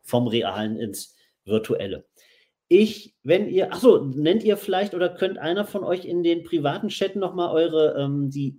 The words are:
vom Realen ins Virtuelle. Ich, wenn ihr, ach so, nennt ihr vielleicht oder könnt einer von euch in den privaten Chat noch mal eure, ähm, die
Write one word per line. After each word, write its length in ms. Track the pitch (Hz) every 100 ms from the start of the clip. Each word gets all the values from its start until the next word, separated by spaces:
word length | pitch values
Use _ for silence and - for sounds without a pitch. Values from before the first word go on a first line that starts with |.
vom 260 | - 120 123
Realen 500 | 113 98 98 107 110
ins 400 | 110 92 - _ _ _
Virtuelle. 640 | - 110 - - 98 90 - _ _ _ _ _ -
Ich, 440 | 180 214 - - _
wenn 260 | 131 185 208
ihr, 240 | 185 -
ach 60 | 180
so, 180 | 247 165 139
nennt 380 | 131 156 214
ihr 120 | 214 202
vielleicht 380 | - 185 202
oder 160 | 180 180
könnt 300 | 175 190 -
einer 260 | 156 190 202
von 180 | 208
euch 220 | 185 180 185
in 160 | 175
den 220 | 170 170
privaten 460 | - 170 143 180 220
Chat 260 | - 196 202
noch 180 | 185
mal 160 | 180 175
eure, 480 | 160 165 160 151 -
ähm, 300 | 139 143 139
die 240 | 139 139